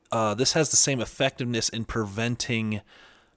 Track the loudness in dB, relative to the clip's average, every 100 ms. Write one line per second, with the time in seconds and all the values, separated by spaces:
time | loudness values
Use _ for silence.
0 | -4 0 0 2 2 2 4 4 4 0
1 | -4 0 -2 0 -4 -2 -2 -4 -4 -4
2 | -4 -2 -4 -2 -2 0 0 -4 -8 -20
3 | -20 -20 _